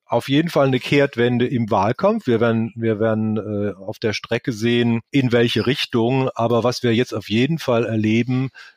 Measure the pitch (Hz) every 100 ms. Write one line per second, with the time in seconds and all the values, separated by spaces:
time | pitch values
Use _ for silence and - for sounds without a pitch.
0 | - 120 - 139 165 156 135 127 - 143
1 | 131 - 120 123 123 127 110 107 101 123
2 | 196 220 - 113 117 113 113 117 113 107
3 | 113 110 110 107 104 104 104 92 98 110
4 | 110 101 - 117 - 107 117 120 117 117
5 | - 143 127 117 120 113 107 139 - 120
6 | 117 135 131 - 117 117 117 123 123 113
7 | 127 110 - 107 135 160 - 117 113 110
8 | 107 113 120 127 131 - -